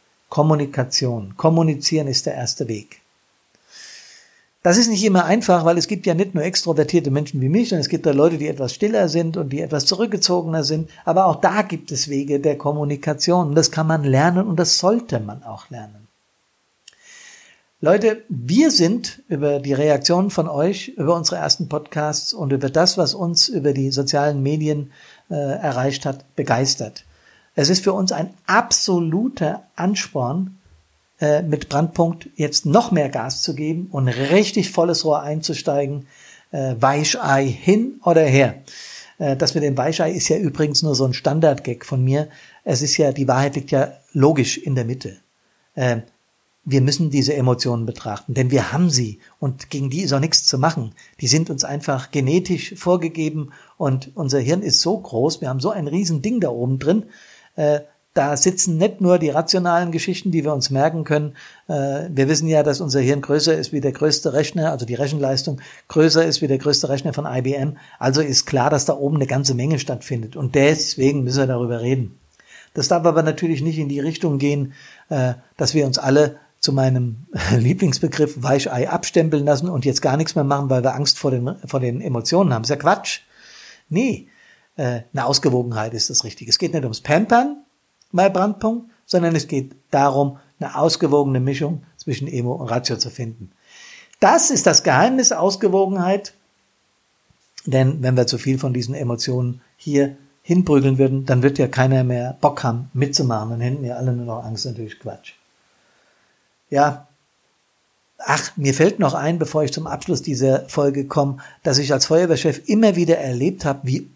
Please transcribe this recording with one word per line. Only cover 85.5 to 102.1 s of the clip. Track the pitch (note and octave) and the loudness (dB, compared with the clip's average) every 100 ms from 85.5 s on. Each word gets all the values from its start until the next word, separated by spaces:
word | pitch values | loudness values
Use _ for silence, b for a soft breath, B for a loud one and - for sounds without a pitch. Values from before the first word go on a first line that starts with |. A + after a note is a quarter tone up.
| B2+ A#2+ A2 A2 | 0 0 -4 -6
ist | A2+ - | -6 -4
das | B2 | -2
Richtige. | A#2 - A2+ | -4 -8 -4
Es | - | -2
geht | E3+ | -2
nicht | D#3+ | -2
ums | C3 A2 | -4 -6
Pampern | - D#3 G#3+ A#3+ C#4 D4 - _ _ _ _ | 0 0 4 2 2 -4 -16 _ _ _ _
bei | F3 G3 | 2 2
Brandpunkt, | F#3+ G3+ G#3 A3 A#3 - B | 2 -2 -2 -4 -4 -8 B
sondern | B F#3 E3+ D#3+ | B 0 2 0
es | C#3 | -2
geht | C#3+ C3 - _ | -6 -6 -12 _
darum, | C#3+ C#3 C3+ C#3+ C3+ B B | 2 2 2 0 -2 B B
eine | C#3 C3+ | -8 0
ausgewogene | D#3 - D#3+ C#3+ C#3 C3 | 0 2 2 2 2 0
Mischung | B2+ C3+ D3+ E3 - b | 0 -2 -4 -6 -10 b
zwischen | - A#2+ C#3 | -8 -6 -6
Emo | C3+ A#2+ | -4 -4
und | D#3 B2 | -4 -4
Ratio | A#2+ B2 A3+ | -4 -4 -6
zu | A#2+ | -8
finden. | - A#2 A2+ G2 _ B B B B B B | -10 -12 -12 -18 _ B B B B B B
Das | G3 D4+ - | 4 4 4
ist | C4 - | 2 4
das | E3+ | 4
Geheimnis, | F3 C3+ E3 C4 - | 4 4 4 2 0
Ausgewogenheit. | D#3+ F3+ F#3+ G3+ F#3+ F#3+ F#3+ F3+ G3 - - _ _ _ _ _ _ _ _ _ _ _ - - | 0 0 0 0 2 0 0 0 0 -4 -20 _ _ _ _ _ _ _ _ _ _ _ -16 -2
Denn | C3 C3 D3+ | 2 2 2
wenn | B2+ B2+ | 2 2
wir | A#2+ | 2
zu | B2+ | 0
viel | - C3+ | -2 -2
von | C#3 | 0
diesen | B2 A2+ | -4 -4
Emotionen | C#3+ B2+ A#2+ - B2+ B2 B2 b b | -6 -4 -4 -4 -2 -2 -6 b b
hier | - C#3+ C#3 - - _ | -2 2 2 -2 -20 _
hinprügeln | - F3 F3+ C#3+ C3+ C3 | 0 2 4 4 4 4
würden, | C3+ C3+ C3+ | 2 2 0
dann | B2+ | 2
wird | C3+ C#3 | 2 2
ja | C3 | 0
keiner | C3 C3 C3 | 2 2 2
mehr | B2 | 2